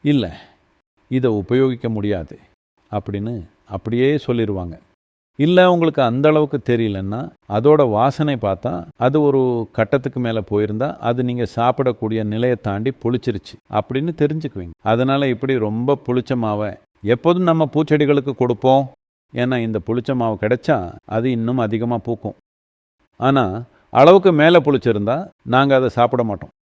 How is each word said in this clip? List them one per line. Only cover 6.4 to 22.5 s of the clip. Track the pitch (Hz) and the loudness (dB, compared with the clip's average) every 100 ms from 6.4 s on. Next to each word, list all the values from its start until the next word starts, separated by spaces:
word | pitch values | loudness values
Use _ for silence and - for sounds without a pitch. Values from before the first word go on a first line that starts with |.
| 147 143 | 0 -2
தெரியலன்னா, | - 120 110 98 98 110 165 _ _ | -2 0 0 -4 -6 -8 -10 _ _
அதோட | 104 131 151 131 | 0 4 6 4
வாசனை | 107 131 135 151 | 2 0 0 -4
பார்த்தா, | 131 104 95 - 90 82 - | -2 -4 -4 -6 -8 -12 -2
அது | 123 151 | 0 2
ஒரு | 147 135 127 120 110 | 2 2 2 -2 -4
கட்டத்துக்கு | - 110 139 131 127 | -2 0 0 -2 -4
மேல | 120 110 | -4 -4
போயிருந்தா, | 95 104 104 107 139 - | -2 -2 0 -2 -6 -4
அது | 113 120 | -4 -2
நீங்க | 123 123 117 - | -2 -2 -4 -2
சாப்பிடக்கூடிய | 120 127 131 110 110 110 | -2 0 -2 -2 -4 -4
நிலையை | 107 107 123 120 | -4 -2 -2 -2
தாண்டி | 107 101 117 135 | -4 -4 -4 -4
புளிச்சிருச்சு | 127 120 - 101 - - _ | -4 -4 -4 -6 -10 -20 _
அப்படின்னு | 104 - 127 160 160 | -6 -4 -4 -4 -2
தெரிஞ்சுக்குவீங்க. | 147 156 151 101 87 80 | -2 -2 -8 -10 -14 -8
அதனால | 107 117 131 139 139 | -2 0 2 0 0
இப்படி | 120 135 131 | -2 -2 -2
ரொம்ப | 107 110 123 139 - | -2 -2 -2 -2 0
புளிச்ச | 123 - | -4 -2
மாவை | 127 110 104 104 - _ _ | -4 -2 -4 -6 -10 _ _
எப்போதும் | 101 120 165 175 | -2 0 2 2
நம்ம | 180 160 151 | 2 2 0
பூச்செடிகளுக்கு | 147 156 151 143 143 135 | 0 0 2 2 2 0
கொடுப்போம். | 123 123 117 131 135 135 _ _ _ _ | -4 -2 0 2 2 0 _ _ _ _
ஏன்னா, | 123 123 127 | -4 -2 -2
இந்த | 113 107 90 | -2 -4 -2
புளிச்ச | 120 113 | -4 -2
மாவு | 127 117 104 | -2 -2 -2
கிடைச்சா | 107 120 - 135 87 - | 0 0 0 -2 -2 -14
அது | - 110 127 | -6 -2 -2
இன்னும் | 117 113 127 | -2 -2 -2
அதிகமா | 110 110 117 120 | -2 -2 -4 -4
பூக்கும். | - 117 107 - _ | -6 -8 -8 -14 _